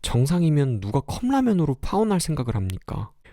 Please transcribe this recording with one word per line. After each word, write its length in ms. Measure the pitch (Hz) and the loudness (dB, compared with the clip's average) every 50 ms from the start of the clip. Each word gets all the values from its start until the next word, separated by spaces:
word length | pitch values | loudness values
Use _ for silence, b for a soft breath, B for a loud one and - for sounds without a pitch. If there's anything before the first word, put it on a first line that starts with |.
정상이면 760 | - - - 117 127 143 175 175 170 160 151 147 139 135 120 101 | -6 0 0 2 2 2 2 2 4 4 4 4 2 2 0 -2
누가 200 | 95 101 107 139 | -4 -2 -2 -2
컵라면으로 760 | - - - - 247 247 277 269 262 240 208 180 160 147 131 | -2 -2 -8 -4 -2 0 2 2 4 4 2 2 2 0 -2
파혼할 440 | - - - - 190 220 214 202 175 | -2 -4 -2 0 0 2 2 2 0
생각을 340 | - - 156 139 123 123 110 | 0 -2 -4 -4 -2 -2 -2
합니까? 580 | 107 95 95 92 90 - - - - 107 - - _ b b | -2 -2 -4 -4 -6 -8 -8 -8 -8 -8 -10 -12 _ b b